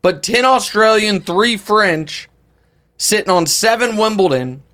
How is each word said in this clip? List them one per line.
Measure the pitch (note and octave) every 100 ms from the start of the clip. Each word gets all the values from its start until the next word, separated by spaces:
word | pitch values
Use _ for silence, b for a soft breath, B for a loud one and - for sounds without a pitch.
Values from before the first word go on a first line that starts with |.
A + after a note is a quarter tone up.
But | F3+ E3+
ten | - A#3+
Australian, | B3+ C4 - G#3 A3 A3 G#3+ G3
three | - F3 A#3 G#3+
French, | - G#3+ G3+ D#3+ D3+ - - _ _ _ _ _ _ _
sitting | - G#3+ F#3+
on | F3+ D#3+
seven | - A3 A3+ A#3+ G#3+
Wimbledon | A3 G#3+ F#3 C3 B2+ C3 _